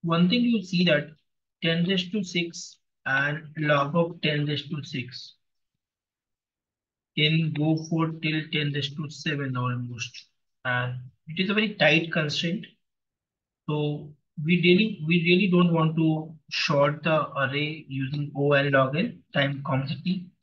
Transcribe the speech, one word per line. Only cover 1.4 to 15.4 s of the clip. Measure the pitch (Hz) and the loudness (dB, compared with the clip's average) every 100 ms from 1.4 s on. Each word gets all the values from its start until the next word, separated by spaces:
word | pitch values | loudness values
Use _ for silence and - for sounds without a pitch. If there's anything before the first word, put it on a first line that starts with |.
| _ _ | _ _
ten | 165 165 | -2 0
raised | 175 190 180 | 2 0 -2
to | 220 | -4
six | 185 175 170 - - - _ _ - | -4 -4 -4 -8 -16 -20 _ _ -2
and | 135 143 151 - - | 0 0 -2 -8 -4
log | 151 147 139 170 | 2 2 2 2
of | 170 - | 0 0
ten | 147 147 147 | -2 0 -2
raised | 147 - | -2 -6
to | 151 | -8
six | 131 - 123 - - _ _ _ _ _ _ _ _ _ _ _ _ _ _ _ _ _ _ - | -8 -10 -10 -14 -18 _ _ _ _ _ _ _ _ _ _ _ _ _ _ _ _ _ _ 0
can | 151 160 160 139 | 2 2 0 0
go | 151 156 - | 0 0 0
for | 165 160 160 | -2 -2 -2
till | 156 156 147 | -4 -4 -4
ten | 151 151 | -4 -2
raised | 143 - - | -2 -6 -8
to | 147 | -10
seven | - 160 143 139 123 | -8 -6 -4 -4 -4
almost. | 123 123 123 120 113 - - _ _ _ | -4 -4 -6 -10 -12 -14 -20 _ _ _
And | 127 123 123 127 - _ - | -4 -2 -2 -6 -12 _ -14
it | 160 | -4
is | 190 | -2
a | |
very | 202 214 - | 0 -2 2
tight | 151 156 160 | 4 4 2
constraint. | 170 151 - 170 185 - _ _ _ _ _ _ _ _ _ - | -2 -2 -2 -2 -4 -8 _ _ _ _ _ _ _ _ _ -6
So | 151 147 147 - - _ - | -2 -2 -4 -8 -20 _ -8
we | 151 175 | 2 4
really, | 170 180 220 - 151 | 6 6 4 -2 0
we | 170 165 | 2 4
really | 180 | 4